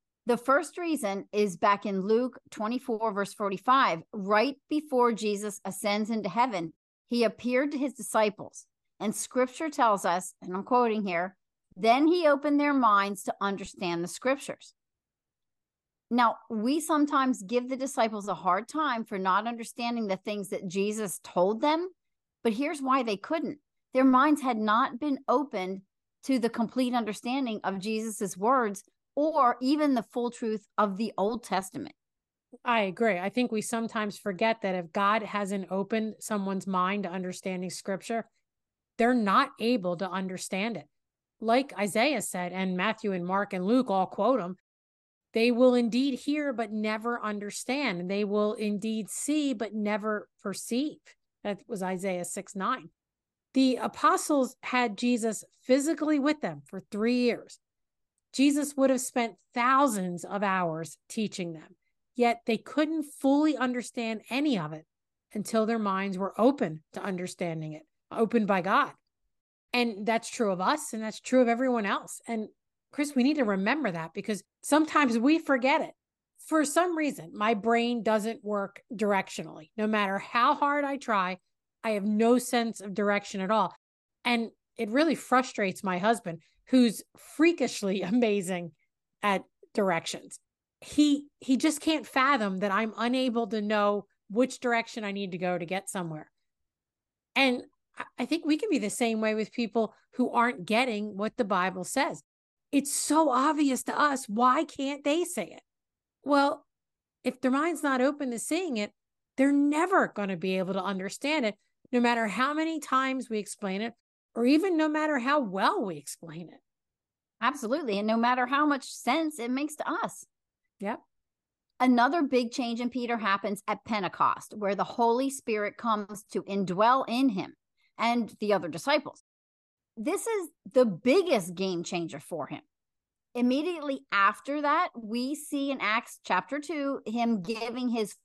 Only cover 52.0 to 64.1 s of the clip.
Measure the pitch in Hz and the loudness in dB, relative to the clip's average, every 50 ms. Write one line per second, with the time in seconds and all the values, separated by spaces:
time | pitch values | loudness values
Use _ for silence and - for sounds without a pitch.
52 | 185 196 180 175 175 - - 202 185 - - 196 190 226 262 190 151 175 _ _ | -4 -4 -4 -4 -6 -8 -8 -10 -12 -10 -8 -6 -4 -4 -4 -6 -8 -14 _ _
53 | _ _ _ _ _ _ _ _ _ _ - 262 269 262 254 - 226 233 - - | _ _ _ _ _ _ _ _ _ _ 2 4 4 4 4 2 -2 -6 -2 2
54 | - 311 370 349 - - 302 277 254 - - _ - - - 247 247 226 202 - | 4 4 4 4 2 2 2 2 2 0 -2 _ -8 -4 0 0 0 0 -2 -2
55 | - 240 247 220 220 226 202 - - - _ _ _ - 254 285 269 320 330 - | 0 0 0 2 0 -2 -4 -6 -10 -16 _ _ _ 2 4 4 4 2 -2 0
56 | 302 302 302 285 262 302 302 302 - 180 151 143 - _ - 185 - _ - 202 | 0 0 2 2 2 2 0 0 -2 -6 -6 -8 -12 _ -14 -14 -12 _ -4 -2
57 | 220 240 247 247 247 240 196 - - - - - _ _ _ _ _ _ _ _ | 0 2 2 4 2 2 0 0 -4 -14 -20 -20 _ _ _ _ _ _ _ _
58 | _ _ _ _ _ _ - - 269 294 285 294 277 285 - 269 269 262 262 247 | _ _ _ _ _ _ 0 4 4 4 4 4 0 -2 0 4 4 4 4 2
59 | 254 - - 247 233 220 180 - _ _ - 247 233 254 269 269 294 269 214 196 | 0 -2 -2 0 -2 -2 -4 -10 _ _ -2 0 4 4 6 6 6 4 4 0
60 | 185 180 175 165 - - 196 196 208 196 190 185 180 165 160 160 160 - - - | -2 -2 -4 -6 -8 -6 -4 -2 0 0 0 2 0 0 -2 -4 -6 -10 -12 -16
61 | _ - - 226 214 - - - 180 170 160 156 160 - - _ _ _ _ _ | _ -10 -4 -4 -4 -2 -4 -6 -8 -8 -8 -10 -16 -20 -20 _ _ _ _ _
62 | _ _ _ 240 233 233 233 233 - - 226 214 - - - 285 311 294 320 320 | _ _ _ 2 2 2 2 0 -2 -4 -4 -4 -4 -4 -2 0 0 0 0 -4
63 | 294 294 - - - 269 277 285 302 311 277 226 254 254 247 247 - - - 247 | -6 -6 -6 -2 2 2 4 4 4 2 2 0 -2 -2 -2 -4 -6 -8 -6 -6
64 | 226 220 | -4 -4